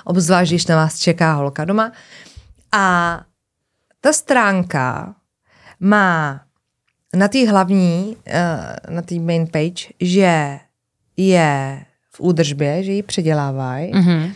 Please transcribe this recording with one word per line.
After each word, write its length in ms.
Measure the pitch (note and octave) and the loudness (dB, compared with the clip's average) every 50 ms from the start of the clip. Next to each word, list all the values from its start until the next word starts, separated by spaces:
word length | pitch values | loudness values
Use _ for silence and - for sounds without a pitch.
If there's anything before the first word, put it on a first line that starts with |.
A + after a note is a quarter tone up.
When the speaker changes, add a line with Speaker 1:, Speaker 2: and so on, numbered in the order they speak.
| - | -6
Speaker 1:
obzvlášť, 460 | - F3 F#3 E3+ D#3+ F#3 F3 F3+ F3 | -2 0 0 2 4 4 4 4 2
když 160 | E3+ E3+ - | 0 -2 0
na 80 | - E3 | 2 2
vás 240 | D#3 D#3+ D#3+ - - | 2 2 0 -2 -2
čeká 340 | - F3 E3 E3+ E3+ D#3+ D#3 | -2 0 0 2 2 0 0
holka 320 | C#3+ C#3+ C#3 C#3 - D3+ | 0 -2 -4 -4 -4 -4
doma. 260 | E3+ G3+ G#3+ A3 A3+ A#3 - - - - - - - - - - _ - _ _ - | -2 0 -2 -2 -4 -6 -16 -20 -20 -20 -20 -20 -20 -20 -20 -20 _ -20 _ _ -2
A 500 | - G#3 G3 F#3 F3+ F3 E3+ E3+ E3+ - - _ _ _ _ _ _ _ _ _ _ _ _ _ _ _ | 0 2 2 4 2 2 2 0 -4 -6 -12 _ _ _ _ _ _ _ _ _ _ _ _ _ _ _
ta 120 | - C#4 D4+ | 0 0 0
stránka 1000 | - - - C#4 B3 A3 G3+ G3 F#3 F3 F3+ - C#3+ B2+ B2+ A#2 - - F#3+ G#3 _ _ _ _ _ _ _ _ _ _ - - - | 0 0 0 2 2 2 2 2 0 -2 -2 -2 -2 -2 -2 -4 -6 -10 -12 -16 _ _ _ _ _ _ _ _ _ _ -20 -10 -2
má 640 | F3+ G3 G#3+ G#3 G3 F#3 E3+ D#3+ D#3 C#3+ C#3 C#3 _ _ _ _ _ _ _ _ _ _ _ _ _ - - | 0 2 2 4 4 2 2 0 -2 -4 -6 -10 _ _ _ _ _ _ _ _ _ _ _ _ _ -4 0
na 120 | F3+ G3 | 0 0
té 220 | G3+ G3+ C4+ B3+ A3 | 2 2 2 2 4
hlavní, 680 | G3+ F#3+ F#3+ F3+ G3+ G3 F3+ F3 E3+ F3 F#3+ G#3+ A3+ - - | 2 2 2 2 2 2 2 2 0 -2 -4 -6 -10 -14 -10
eh, 320 | - - D#3+ F3 E3+ D#3+ B2 - - - - - - | -6 -2 -2 -2 -2 -2 -4 -8 -10 -14 -14 -12 -10
na 120 | E3 E3+ | -10 -8
té 140 | E3+ E3+ F3 E3+ | -8 -6 -6 -6
main 280 | E3 E3+ E3+ E3 E3 | -2 -2 0 -2 -2
page, 420 | E3 - D#3 D#3 E3+ F3+ - - - - - | -2 -2 -2 -2 -2 -4 -8 -16 -14 -8 -4
že 580 | F3+ F3+ F3+ G3 F#3+ F3+ E3+ D#3 D3 C#3+ C#3 C3+ _ _ _ _ _ _ _ _ _ _ - | -2 0 2 4 4 4 2 2 0 -4 -6 -12 _ _ _ _ _ _ _ _ _ _ -4
je 640 | - F#3 F#3+ F#3 F3 D#3+ D3+ C#3+ C#3 C3+ C3+ C3+ C#3 C#3+ _ _ _ _ _ | 0 2 4 4 4 4 2 0 -2 -4 -6 -8 -12 -16 _ _ _ _ _
v 80 | _ - | _ -4
údržbě, 640 | - F3 F3 D#3 E3 C#3+ D3 C#3 D3+ C#3+ D3 F3+ F#3+ | 0 0 2 2 0 -2 0 -2 -2 -2 -2 -2 -2
že 80 | F#3+ | -2
ji 120 | G3 G3+ G3+ | -4 -4 -4
předělávají. 880 | G3+ - - E3+ D#3+ D#3 D3 C#3+ C#3 C3+ C3+ C3 B2+ B2+ C3+ D#3+ F#3+ A3 | -6 -6 -2 0 0 0 0 -2 -2 -4 -4 -6 -6 -6 -6 -6 -2 0
Speaker 2:
Mhm. 380 | G3 F3+ F3 F3 D#3+ D#3 F3+ G3 | 2 4 4 2 0 -2 -4 -8